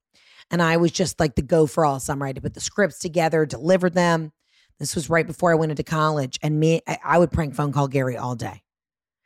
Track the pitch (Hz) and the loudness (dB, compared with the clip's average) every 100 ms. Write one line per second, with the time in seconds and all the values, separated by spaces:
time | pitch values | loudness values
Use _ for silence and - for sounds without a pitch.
0 | _ _ _ - - 170 165 165 170 - | _ _ _ -20 -6 0 2 4 2 0
1 | 160 - 156 - 135 165 156 - 151 139 | -4 0 -2 0 2 2 2 2 0 0
2 | - 139 139 135 - - - - 190 - | -4 -6 -6 -6 -10 -10 -8 -2 -2 -2
3 | 185 165 160 160 151 120 156 185 180 175 | -4 0 2 2 0 -2 2 2 2 2
4 | 175 165 156 _ _ _ _ - 143 - | 2 2 -2 _ _ _ _ -12 -8 -6
5 | 131 165 156 151 175 160 156 143 - 160 | -2 0 -2 0 2 2 0 -4 -4 0
6 | 156 151 131 - 151 151 156 165 - 151 | 0 0 -4 -4 -2 2 2 2 -2 -8
7 | - 165 175 - 151 139 147 139 139 135 | 0 2 2 0 -4 -2 -2 0 0 0
8 | 131 120 123 120 113 92 _ _ _ _ | -2 -4 -8 -8 -10 -12 _ _ _ _
9 | _ _ | _ _